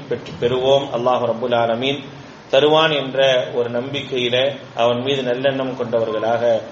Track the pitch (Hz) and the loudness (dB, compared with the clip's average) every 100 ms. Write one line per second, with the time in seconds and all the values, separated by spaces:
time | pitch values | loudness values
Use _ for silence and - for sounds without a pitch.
0 | - 117 - - 120 127 131 139 139 120 | -8 -8 -8 -4 0 2 4 4 2 -2
1 | 123 123 120 113 123 117 117 113 131 143 | 0 2 0 -2 0 0 2 0 -2 -4
2 | - - - - - 135 147 156 160 147 | -8 -16 -18 -20 0 4 6 4 4 0
3 | 131 131 135 127 123 120 117 120 135 139 | -2 2 2 2 0 -2 -2 -4 -4 -8
4 | 127 131 120 123 139 135 - - 117 120 | -4 -2 0 0 0 -4 -8 0 0 2
5 | 131 139 123 123 139 135 131 123 113 117 | 0 -2 -2 0 0 0 -4 -4 -2 0
6 | 110 107 110 117 120 110 - | 0 0 0 2 2 0 -2